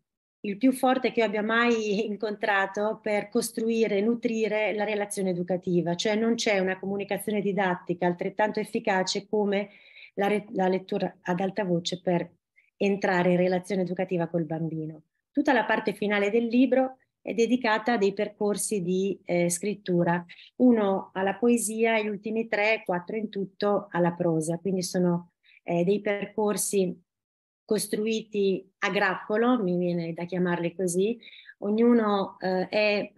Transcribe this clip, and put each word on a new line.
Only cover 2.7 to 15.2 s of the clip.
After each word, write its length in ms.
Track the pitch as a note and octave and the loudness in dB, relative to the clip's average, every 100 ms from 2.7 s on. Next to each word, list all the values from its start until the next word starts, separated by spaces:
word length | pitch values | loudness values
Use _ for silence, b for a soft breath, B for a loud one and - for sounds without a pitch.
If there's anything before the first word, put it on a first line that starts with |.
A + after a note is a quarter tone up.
| G#3 G#3+ G#3+ | -2 -4 -4
per 280 | A3 G#3 G3+ | -2 -2 -2
costruire 680 | A#3+ A3+ - A3+ A3+ G#3+ G3+ | -2 -4 -2 -2 0 2 2
e 40 | |
nutrire 760 | G#3+ A#3+ A#3 A3 G#3+ G#3+ G#3+ G3+ | 0 0 -2 -2 -2 0 -2 -2
la 80 | |
relazione 480 | G#3 G#3 G3+ G#3 F#3+ | -2 -2 -4 -4 -2
educativa, 640 | F3 F3+ F3+ F#3 F3 E3 F3 | -2 -2 -4 0 0 0 -2
cioè 200 | A3 G#3+ | 0 0
non 200 | A3+ A#3 | 0 0
c'è 240 | A3+ G3+ | 2 2
una 180 | F#3 F#3 | 0 -2
comunicazione 640 | G3 G3+ G3 F#3+ A3 G#3 | -4 -6 -4 -4 -2 -2
didattica 640 | G3 F#3+ F#3 F3 - F3 F3 | 0 0 0 0 -4 -2 -2
altrettanto 540 | F3 F#3+ G3 G#3+ G#3+ | 0 -4 -2 -2 -2
efficace 680 | G#3 A#3 A3+ F#3+ F#3 G3+ - | -4 -4 0 0 0 -4 -4
come 420 | G#3+ G3+ G3 G3+ B B B B B | -2 0 0 -2 B B B B B
la 120 | G3+ | 0
re-, 180 | G#3 G3+ | 0 -2
la 160 | F#3 F#3 | -2 0
lettura 520 | F#3 F#3+ G3+ F3+ - | 0 -2 -4 -4 -6
ad 180 | - F3 | -4 -2
alta 240 | G3 F#3+ | -2 -2
voce 380 | F#3+ E3+ F3 F#3 | -2 -2 -2 -4
per 280 | - E3+ E3+ _ _ _ b - | 0 0 -2 _ _ _ b -4
entrare 540 | G3+ G3 G3+ F3+ F3+ | 0 0 2 2 4
in 60 | F3 | 4
relazione 440 | F#3 F#3 F#3 G3 | 4 0 -2 -2
educativa 460 | F3 F#3 F#3 F3+ E3 | -2 -2 -2 -2 -2
col 180 | F3 D#3 | -2 -4
bambino. 580 | D#3+ E3 D#3+ D#3 D#3 - _ | -4 -4 -6 -8 -12 -20 _